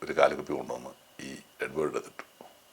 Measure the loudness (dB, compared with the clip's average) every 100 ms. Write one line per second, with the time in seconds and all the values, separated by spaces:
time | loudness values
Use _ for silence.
0 | -2 6 6 6 -2 -4 -2 -8 -8 -14
1 | -18 -12 -10 -10 -14 -6 -2 2 2 0
2 | -4 -12 -16 -16 -20 -20 -20